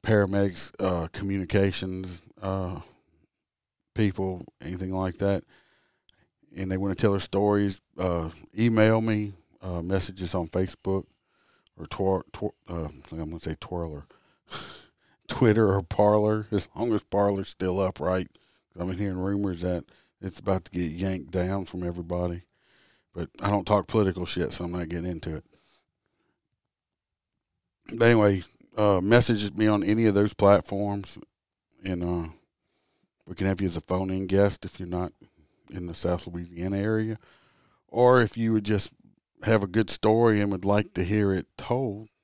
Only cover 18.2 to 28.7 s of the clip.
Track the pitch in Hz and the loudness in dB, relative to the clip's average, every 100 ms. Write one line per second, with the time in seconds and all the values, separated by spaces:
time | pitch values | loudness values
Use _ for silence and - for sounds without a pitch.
18.2 | 90 _ _ _ _ 87 90 95 101 92 | -4 _ _ _ _ -10 -8 -4 -4 -4
19.2 | 95 101 101 87 87 90 - _ _ _ | -2 -2 -2 -4 -4 -4 -6 _ _ _
20.2 | 95 - 98 95 - 87 85 82 95 92 | -12 -8 -2 -2 -2 -6 -6 -4 -4 -4
21.2 | 78 90 92 98 90 90 87 87 85 87 | -4 -2 -2 -4 -6 -8 -6 -8 -6 -4
22.2 | 87 87 _ _ _ _ _ _ _ 87 | -4 -6 _ _ _ _ _ _ _ -10
23.2 | 85 - 101 101 87 104 90 113 98 90 | -10 -4 0 0 2 0 2 0 2 0
24.2 | 87 - 80 - 87 87 85 85 123 170 | -6 -4 -4 -4 -6 -6 -6 -6 -6 -6
25.2 | 165 160 - _ _ _ _ _ _ _ | -8 -10 -14 _ _ _ _ _ _ _
26.2 | _ _ _ _ _ _ _ _ _ _ | _ _ _ _ _ _ _ _ _ _
27.2 | _ _ _ _ _ _ - 113 117 117 | _ _ _ _ _ _ -12 2 4 6
28.2 | 104 98 - _ _ | 6 2 -4 _ _